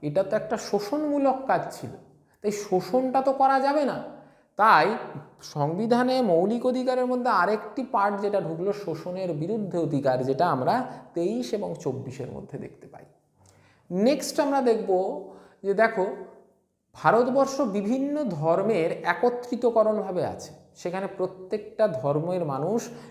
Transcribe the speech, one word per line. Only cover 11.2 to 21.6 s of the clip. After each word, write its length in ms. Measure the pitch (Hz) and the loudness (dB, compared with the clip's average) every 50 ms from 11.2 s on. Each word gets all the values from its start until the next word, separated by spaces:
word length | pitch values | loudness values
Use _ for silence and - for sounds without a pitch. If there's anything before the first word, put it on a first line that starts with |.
| 170 190 226 254 240 - | -2 -2 -2 -4 -4 -4
এবং 220 | 226 202 185 175 165 - | -4 -4 -4 -6 -8 -6
চব্বিশের 520 | - 143 123 123 - - - - 120 - | -4 -4 -4 -4 -8 -10 -10 -10 -10 -10
মধ্যে 260 | 143 135 - - - - | -10 -14 -14 -12 -12 -12
দেখতে 280 | - - - - - | -12 -12 -16 -18 -20
পাই। 180 | - - - - _ _ _ _ _ _ _ _ - _ _ _ _ _ _ _ - | -20 -20 -20 -20 _ _ _ _ _ _ _ _ -20 _ _ _ _ _ _ _ -6
নেক্সট 500 | 175 185 208 262 294 285 - - - - | -2 2 4 4 2 2 -2 -4 -2 0
আমরা 200 | 294 277 277 269 | 0 2 2 2
দেখব 600 | 254 240 220 202 190 196 185 185 190 214 285 294 - - - - - - - - | 4 4 2 2 2 2 2 2 2 0 -4 -6 -10 -14 -18 -20 -20 -20 -16 -6
যে 120 | - 196 196 | -2 0 2
দেখো, 320 | 202 220 220 - 196 185 202 - - - - - - _ _ _ _ _ _ _ _ _ _ | 4 4 2 4 0 -2 -2 -2 -8 -12 -16 -18 -20 _ _ _ _ _ _ _ _ _ _
ভারতবর্ষ 680 | - - - 156 196 233 247 254 247 277 269 269 269 277 | -8 2 4 6 6 6 4 4 4 2 2 2 0 -2
বিভিন্ন 640 | 285 208 190 208 196 208 254 269 277 285 294 302 294 | -2 0 -2 -2 -2 0 -2 0 0 -2 -2 -2 -2
ধর্মের 680 | 208 175 143 156 160 175 190 196 220 220 170 160 175 | -2 -2 0 2 2 2 2 2 2 2 2 2 0
একত্রিতকরণভাবে 1300 | 180 - - 170 175 - 240 240 240 - - - 254 214 247 233 226 226 214 220 214 220 185 190 180 175 135 | -2 -2 -2 -2 0 2 2 0 0 -2 -6 -6 -4 0 0 2 4 4 4 4 2 -2 -2 -4 -4 -2 -2
আছে, 260 | 101 92 - - - - - - _ _ | -4 -4 -8 -12 -16 -18 -20 -20 _ _
সেখানে 320 | - - 180 180 190 196 185 - | -10 -8 -6 -6 -6 -8 -8 -4
প্রত্যেকটা 720 | - 185 180 - 180 185 - 220 208 | -4 -4 -4 -4 -10 -8 -6 -6 -6